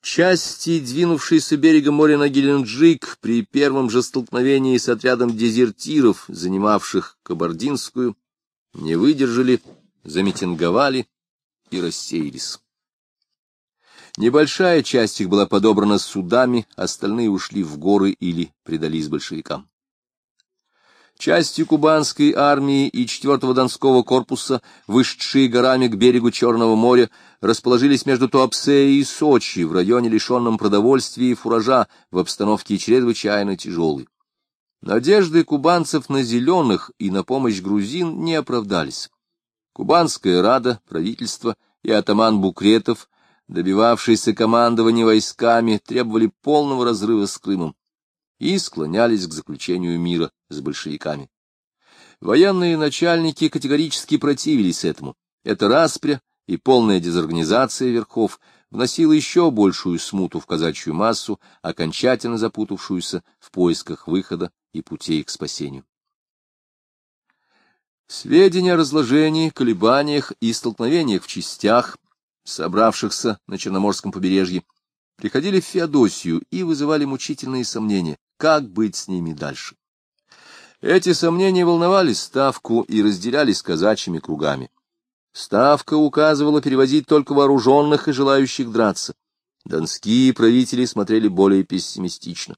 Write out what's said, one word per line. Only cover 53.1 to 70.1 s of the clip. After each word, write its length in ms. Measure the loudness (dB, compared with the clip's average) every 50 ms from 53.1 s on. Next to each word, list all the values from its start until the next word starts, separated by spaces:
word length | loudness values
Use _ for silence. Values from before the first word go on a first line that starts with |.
| 2 2 0 -2 -2 -2 -2 -2
категорически 680 | -2 -2 -2 -2 0 0 0 -2 -4 -8 -6 -4 -4 -2
противились 680 | 0 0 -2 -2 -2 0 0 2 2 0 0 -2 -4
этому. 300 | -6 -6 -6 -10 -16 -16 _ _ _ _ _ _
Эта 240 | -6 -4 0 2 2
распря 540 | 4 4 4 2 0 -4 -4 -4 -4 -4 _ _ _ _ _ -8
и 100 | -8 -4
полная 420 | _ 4 4 6 6 4 2 2
дезорганизация 880 | 0 0 -2 -2 -2 -2 -2 -4 0 0 2 2 2 0 -2 -4 -2 -2
верхов 500 | -2 -2 -4 _ -2 -2 -2 -2 -2 -8 _ _ _ _ _ _
вносила 420 | -6 -4 -4 -4 0 0 2 4 4
еще 380 | 2 2 0 0 2 2 2
большую 480 | 2 4 2 2 2 0 -6 -4 -4 -4
смуту 400 | -6 -6 -4 -4 -4 -4 -6 -10
в 60 | -8
казачью 480 | _ -6 -4 -4 -4 -4 -6 -8 -8 -4
массу, 460 | -2 -2 -2 -2 -4 -6 -10 -10 -10 _ _ _ _
окончательно 760 | _ -10 -6 -6 -6 -6 -6 -2 -2 -2 -2 -2 -4 -8 -6 -4
запутавшуюся 840 | -4 -4 -4 -6 -8 -8 -8 -12 -8 -8 -8 -6 -6 -6 -10 -10 _ _ _ _
в 120 | _ _
поисках 560 | _ 0 2 2 0 -2 -6 -12 -14 -14 -8 -4
выхода 440 | -4 -4 -4 -4 -8 -8 -8 -10 _ _ _ _ _
и 80 | -14
путей 420 | -14 -12 -16 -14 -6 -4 -4 -4 -4
к 60 | -6
спасению. 560 | -12 -12 -10 -12 -10 -10 -10 -12 -12 -14 -20 _ _ _ _ _ _ _ _ _ _ _ _ _ _ _ _ _ _ _ _ _ _ _ _ _ _ _ _ _ _ _ _ _ _ _ _ _ _ _ _ _ _ _ _ _
Сведения 640 | -18 -16 -6 2 6 6 6 6 4 2 0 2 2
о 40 | 2
разложении, 720 | 0 2 0 -2 0 2 2 2 2 2 0 0 -2 -2
колебаниях 840 | -2 -2 -2 -2 0 2 2 2 2 2 2 0